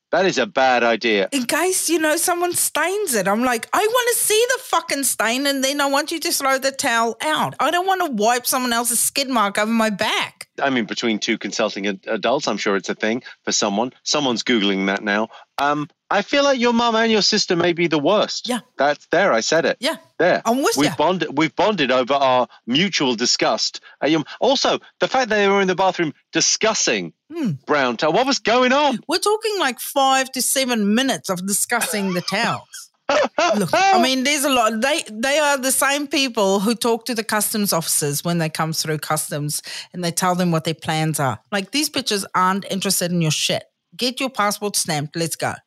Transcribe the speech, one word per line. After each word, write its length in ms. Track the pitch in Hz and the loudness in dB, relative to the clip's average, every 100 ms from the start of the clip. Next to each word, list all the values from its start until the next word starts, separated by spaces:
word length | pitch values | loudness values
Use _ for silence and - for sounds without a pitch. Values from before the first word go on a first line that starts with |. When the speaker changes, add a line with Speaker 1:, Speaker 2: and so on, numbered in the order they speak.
| _ | _
Speaker 1:
that 160 | 160 190 | 0 2
is 120 | 131 | 0
a 80 | 107 | -2
bad 360 | 135 131 123 | 2 2 4
idea. 440 | 117 117 117 104 92 | 2 2 2 2 0
Speaker 2:
In 120 | 269 233 | -2 -2
case, 420 | 294 370 370 - | 0 0 0 0
you 100 | 330 | 0
know, 180 | 311 320 | 2 0
someone 360 | 370 349 359 | 0 0 -2
stains 600 | 349 - 285 330 403 381 | -2 -2 -2 -2 -2 -2
it. 120 | 226 185 | 0 0
I'm 140 | 214 | 0
like, 240 | 254 226 - | 0 -2 -2
"I 140 | 339 427 | 0 2
wanna 200 | 494 480 453 | 2 0 0
see 280 | - 427 494 494 | 2 2 2 0
the 60 | |
fucking 400 | - 339 330 285 | -2 -2 0 -2
stain, 420 | 262 - 214 254 285 | -2 0 0 0 0
and 180 | 277 | 0
then 160 | 262 285 | 0 0
I 60 | 285 | 0
want 260 | 277 302 | 0 -2
you 80 | 330 | -4
to 120 | 339 | -4
throw 260 | - 269 269 | -2 0 0
the 140 | 269 | 0
towel 440 | 269 262 233 233 - | -2 0 2 0 -2
out. 320 | 311 311 135 - | -2 0 -2 -2
I 100 | 269 | 0
don't 160 | 349 381 | 0 0
wanna 240 | 381 339 | 0 0
wipe 360 | 208 214 247 247 | 0 2 2 0
someone 260 | 269 247 | -2 0
else's 280 | 233 233 226 | -2 0 -2
skid 280 | - - 262 | -2 -2 0
mark 260 | 240 202 202 | 0 2 0
over 140 | 214 | 0
my 180 | 226 220 | 2 0
back." 540 | 190 220 381 - - - - | 0 -2 -2 -4 -8 -16 -4
Speaker 1:
I 100 | 139 | 0
mean, 160 | 127 104 | 0 -2
between 340 | 104 120 107 | -4 -2 -2
two 180 | - 107 | -2 -4
consulting 480 | 107 104 107 104 101 | -4 -2 -2 -2 -6
ad-, 140 | 95 - | -6 -6
adults, 400 | 110 113 139 - | -2 0 0 -2
I'm 80 | 104 | -2
sure 180 | 107 | 0
it's 140 | 98 - | -2 -2
a 60 | |
thing 280 | 98 110 120 - - | -4 -2 -2 -6 -12
for 80 | - | -4
someone. 400 | - 107 101 127 - | -2 0 0 -2 -6
Someone's 400 | - 151 135 113 | -4 0 0 0
Googling 440 | - 117 101 95 98 | 0 2 2 0 0
that 180 | 98 | -2
now. 240 | 104 104 110 - - - | 0 -2 -2 -8 -10 -2
Um, 300 | 143 147 147 _ - | 0 0 -4 _ -4
I 120 | 190 | -2
feel 200 | 202 285 | 0 2
like 160 | 285 269 | 2 2
your 140 | 240 | 2
mum 240 | 233 240 220 | 2 2 2
and 160 | 226 | 2
your 100 | 214 | 2
sister 320 | - 208 - | 2 0 0
may 180 | 170 175 | 2 2
be 140 | 165 170 | 0 0
the 120 | 156 | 2
worst. 500 | 147 208 117 - 214 | 2 2 0 -4 -6
Speaker 2:
Yeah. 120 | 240 - - | -6 -6 -2
Speaker 1:
That's 300 | 143 143 _ | 0 0 _
there. 200 | 160 196 | 2 2
I 60 | 113 | 2
said 260 | - 160 135 | 2 2 0
it. 100 | - | 0
Speaker 2:
Yeah. 180 | - 277 - - | -4 -4 -8 0
Speaker 1:
There. 240 | 175 147 | 2 2
Speaker 2:
I'm 180 | 226 254 | 0 0
with 140 | 359 - | 0 2
Speaker 1:
We've 120 | 151 | 0
Speaker 2:
ya. 60 | 151 | 2
Speaker 1:
bonded, 420 | 156 185 156 135 | 0 0 -2 -2
we've 160 | 156 | -2
bonded 380 | - 196 190 123 | 2 0 2 2
over 220 | 127 123 | 2 2
our 340 | 139 135 127 120 - - | 2 4 4 0 -6 -2
mutual 480 | 139 196 - 135 | 0 0 0 0
disgust. 680 | 113 117 107 156 - - - - - | 0 0 0 0 0 -4 -8 -18 -4
Uh, 60 | 139 | 0
your, 160 | 160 - - | 0 -2 -2
also, 400 | 220 269 247 147 - - | 0 2 0 -2 -6 -6
the 80 | 180 | -2
fact 220 | 262 240 | 0 0
that 80 | 214 | 2
they 100 | 202 | 4
were 120 | 202 | 4
in 80 | 190 | 2
the 60 | 175 | 2
bathroom 360 | 190 175 160 - _ | 0 0 -4 -6 _
discussing 800 | 160 - - 220 208 - 107 82 - - | 0 0 2 0 0 0 0 -4 -10 -12
Speaker 2:
Hmm. 200 | 330 240 139 - | -4 -4 -4 0
Speaker 1:
brown 300 | 147 127 113 | 0 2 0
towel. 160 | 156 | 2
What 120 | 185 262 | 2 2
was 140 | 262 | 0
going 320 | 202 247 254 | 2 4 4
on? 260 | 277 294 220 - | 4 2 0 -2
Speaker 2:
We're 120 | 339 | -2
talking, 400 | 415 440 440 403 | 0 0 0 0
like, 180 | 277 240 | -2 -2
five 540 | - 277 269 262 262 | -4 0 4 2 0
to 100 | 254 | -4
seven 500 | - 269 254 233 202 220 | -2 0 0 0 2 2
minutes 320 | 269 170 - | 0 -2 -4
of 180 | 180 190 | -4 -4
discussing 680 | 202 - 240 - 208 196 | -4 -2 -2 -2 -2 -2
the 80 | 180 | -2
towels. 420 | - 196 220 123 - - - _ - | -2 -2 -2 -4 -10 -20 -20 _ 0
Speaker 1:
<laughs> 480 | 605 539 - 339 247 | 0 0 0 0 0
Speaker 2:
Look, 140 | 175 | 0
I 280 | 330 392 381 | 2 4 4
mean, 220 | 254 262 | 4 2
there's 200 | 262 302 | 0 0
a 60 | 285 | 2
lot. 300 | 254 220 220 | 2 2 2
They, 200 | 269 320 - | 0 -2 -4
they 280 | 214 269 294 | -4 0 2
are 180 | 294 277 | 2 2
the 160 | 262 | 0
same 340 | 262 277 285 285 | 0 0 0 -2
people 540 | 294 269 226 196 196 | -2 0 2 2 2
who 140 | 202 | 2
talk 320 | 226 240 233 - | 0 0 0 -2
to 80 | |
the 100 | 226 | -6
customs 480 | 214 214 208 220 202 | -4 -2 -2 -2 0
officers 500 | 165 - - 147 143 | -2 -2 -2 -2 -2
when 140 | 170 170 | -2 -2
they 100 | 160 | -2
come 220 | - 160 | -2 -4
through 240 | 160 160 156 | -4 -4 -6
customs, 640 | - 156 - 151 147 - - - - | -4 -4 -4 -6 -6 -6 -10 -14 -12
and 120 | 180 | -6
they 60 | 170 | -4
tell 240 | 165 185 | 0 0
them 180 | 180 180 | 2 2
what 120 | 160 | 0
their 100 | 165 | -2
plans 440 | 160 - 156 160 151 | -4 -4 -2 0 0
are. 200 | 135 104 _ | -2 -4 _
Like, 200 | 202 190 | -8 -4
these 160 | 285 311 | -4 -2
bitches 340 | 277 247 202 190 | -4 -2 -4 -2
aren't 300 | 180 185 196 - | 0 2 0 -4
interested 400 | 190 190 - 175 | -4 -2 -2 0
in 100 | 175 | 0
your 80 | 160 | 0
shit. 340 | 147 - 165 - _ _ 170 | 0 -2 -2 -6 _ _ -6
Get 240 | 247 247 | -6 -4
your 80 | 262 | -4
passport 480 | - 208 202 208 - | 0 -2 -2 -4 -4
stamped. 400 | - 151 151 - | -2 -4 -4 -4
Let's 200 | 131 - | -4 -4
go. 180 | 123 - | -6 -6